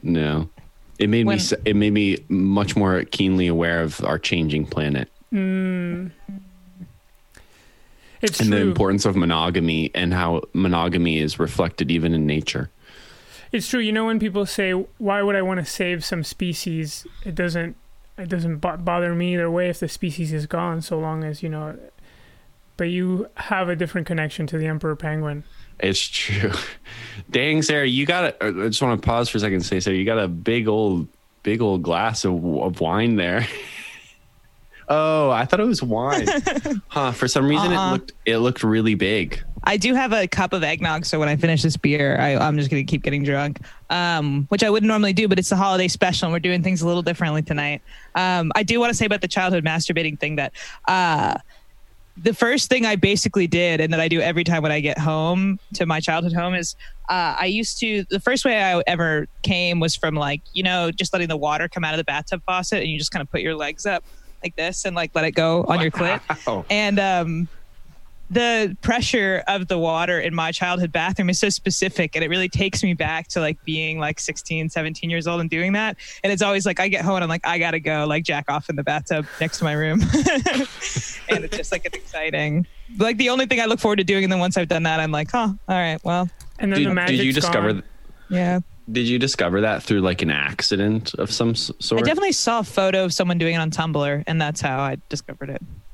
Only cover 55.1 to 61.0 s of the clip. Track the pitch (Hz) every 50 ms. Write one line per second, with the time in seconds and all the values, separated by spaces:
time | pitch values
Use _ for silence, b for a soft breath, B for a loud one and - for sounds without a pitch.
55.1 | 156 156 156 165 180 185 190 196 190 190 - - - - 180 165 156 156 156 -
56.1 | 160 165 170 175 165 170 170 180 185 180 170 - - B B B B B - -
57.1 | 180 185 175 160 - - 175 185 196 214 233 - - - - 220 214 208 190 -
58.1 | - 196 - 240 254 262 - 269 233 214 196 190 180 175 - - 180 165 170 160
59.1 | 156 151 - - - - - - 190 175 180 175 175 175 160 165 - - - 160
60.1 | 156 151 147 143 143 147 - - - 180 180 185 180 180 170 165 170 -